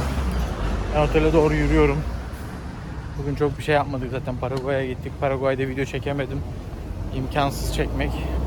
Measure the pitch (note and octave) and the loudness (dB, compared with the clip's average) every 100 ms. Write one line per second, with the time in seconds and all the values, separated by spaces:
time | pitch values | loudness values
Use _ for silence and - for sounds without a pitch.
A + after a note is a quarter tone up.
0 | - - - - - - - - - D3+ | 0 0 0 0 -2 0 0 0 0 2
1 | D3 D#3+ D#3 D#3+ D3+ D3+ D3 D#3 D3 D3+ | 4 6 6 6 6 6 4 6 6 4
2 | C#3+ - - - - - - - - - | -2 -4 -6 -8 -10 -10 -10 -10 -10 -8
3 | - - C#3+ C#3 D3 C#3 - D3 C#3 C#3 | -8 -6 -2 0 0 0 2 2 2 -2
4 | B2+ B2+ C#3+ B2 B2 C3+ B2+ C3+ C3 B2+ | -4 -4 -4 -4 -2 -2 0 0 0 -4
5 | C3+ - C#3 C3+ C3+ C3 C3+ C3 C3+ C3+ | -6 -2 -2 0 0 0 0 -2 -2 -2
6 | C#3+ C#3 C3 C#3+ - - - - - - | -2 -2 -2 -2 -4 -6 -8 -8 -8 -6
7 | - C3 C3 D3 C#3 C3 D3+ D#3+ D3 C3+ | -6 -4 -2 0 0 0 -2 0 0 0
8 | C#3+ - - - | -2 -2 -2 -2